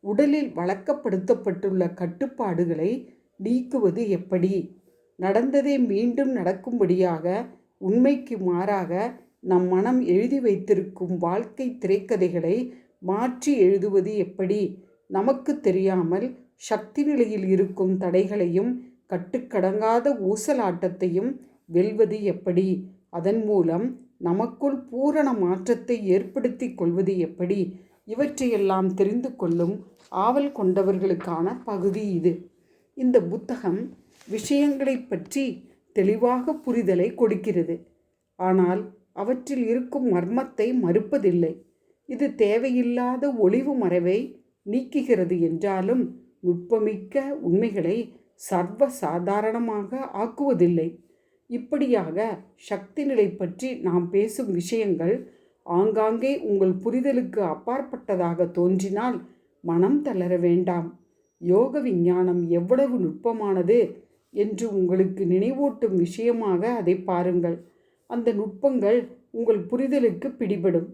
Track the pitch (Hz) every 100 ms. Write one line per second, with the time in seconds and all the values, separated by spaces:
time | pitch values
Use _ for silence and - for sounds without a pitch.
0 | 196 208 294 302 269 - 180 196 240 285
1 | 254 190 185 160 - 185 196 190 175 175
2 | 175 170 269 - 214 170 175 156 170 262
3 | - _ _ _ 202 247 247 277 202 175
4 | 220 175 - 185 180 190 - - _ _
5 | _ - 185 202 254 285 277 277 240 196
6 | 240 240 269 247 180 190 - 233 185 180
7 | 180 160 170 196 247 - _ _ 190 226
8 | 262 269 - 220 180 175 196 202 175 180
9 | 233 254 _ _ 180 185 180 185 220 254
10 | 247 180 240 277 247 190 185 190 185 -
11 | 180 180 175 190 233 - 254 247 185 196
12 | 190 214 180 175 165 214 247 - _ _
13 | 180 202 247 247 294 269 185 196 185 196
14 | 180 214 196 - 185 208 185 - - _
15 | _ 190 220 262 - 294 214 185 190 185
16 | 170 185 247 - _ _ - 214 - -
17 | 294 285 226 214 190 190 185 - 190 185
18 | 185 180 196 208 175 175 233 247 - _
19 | _ 180 - 254 - 208 185 208 220 233
20 | 240 240 190 214 - 269 202 175 185 175
21 | 185 175 233 269 - _ _ 170 202 214
22 | 214 214 202 170 - 180 190 185 - -
23 | _ 175 175 220 214 202 165 170 247 -
24 | - _ 175 185 233 - 277 269 - 240
25 | 277 302 277 233 180 185 185 240 - 233
26 | 196 185 190 269 240 - 247 - 170 175
27 | 185 190 165 - 180 196 185 - - _
28 | - 220 285 - 254 220 196 190 190 185
29 | 196 240 247 - 175 170 170 208 - _
30 | _ 185 208 262 285 277 190 185 190 190
31 | 190 175 180 165 180 247 - 202 190 190
32 | 208 175 165 175 - _ _ _ _ -
33 | 254 247 170 208 - 240 185 185 247 -
34 | _ _ - 214 214 285 294 269 269 262
35 | - 180 156 277 269 175 - _ _ -
36 | 190 214 240 254 247 311 - 233 190 175
37 | 196 - 226 190 - 175 165 170 - _
38 | _ _ _ _ 185 185 180 185 - -
39 | _ - 202 254 254 269 226 247 247 285
40 | 247 180 175 240 269 - 220 254 185 180
41 | 208 285 196 175 160 - - _ _ _
42 | - 240 277 - 208 220 262 247 240 240
43 | 247 254 285 240 190 233 269 262 190 180
44 | 175 196 254 - _ _ - 240 262 294
45 | 262 214 180 180 165 165 202 190 190 254
46 | - - _ _ 180 175 - 226 214 196
47 | - 277 269 294 180 180 226 196 170 220
48 | 226 - _ _ - 180 180 214 277 -
49 | 160 170 180 202 214 226 233 208 196 262
50 | 269 - 226 - 277 185 175 170 165 -
51 | _ _ _ _ _ 240 247 294 277 226
52 | 165 165 226 185 - _ - 196 190 -
53 | 285 247 202 - 175 170 262 254 185 175
54 | 175 196 220 220 226 175 175 226 208 160
55 | 170 247 - _ _ _ - 175 214 220
56 | 214 233 262 277 220 196 190 185 233 247
57 | 269 254 - 220 185 151 - 262 262 247
58 | - 190 170 170 170 175 180 190 196 202
59 | 247 - - _ _ _ 170 170 190 285
60 | 294 196 175 175 175 175 180 175 165 -
61 | _ _ _ _ 175 185 262 294 247 180
62 | 170 180 180 175 170 170 180 254 277 247
63 | 170 151 233 226 208 190 175 233 196 -
64 | _ _ _ - 214 202 226 202 180 185
65 | 190 - 180 185 220 262 285 - 220 190
66 | 170 196 233 233 214 180 220 240 175 185
67 | 185 180 180 180 170 170 - _ _ _
68 | _ 240 233 202 214 185 277 254 202 240
69 | 240 - _ 226 233 214 175 247 269 277
70 | 233 175 269 - 208 190 185 170 185